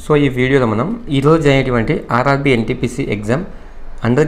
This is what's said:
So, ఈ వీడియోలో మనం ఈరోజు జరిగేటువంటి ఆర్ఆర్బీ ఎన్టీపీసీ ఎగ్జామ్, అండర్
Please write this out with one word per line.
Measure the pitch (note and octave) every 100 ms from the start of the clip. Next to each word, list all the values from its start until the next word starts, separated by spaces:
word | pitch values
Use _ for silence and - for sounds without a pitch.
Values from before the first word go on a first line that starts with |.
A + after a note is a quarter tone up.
So, | - D3+ C#3+
ఈ | B2+
వీడియోలో | B2+ C#3 A#2+
మనం | G#2+ D3+ A#3 - C3+
ఈరోజు | C3+ E3 C#3+
జరిగేటువంటి | C3+ C3 A#2+ A2 D3 - A#2+
ఆర్ఆర్బీ | C3 C#3 D3 B2
ఎన్టీపీసీ | A2+ B2+ A#2+ - C3+ G#2
ఎగ్జామ్, | G#2 C3 G3 - - - - - A2+
అండర్ | B2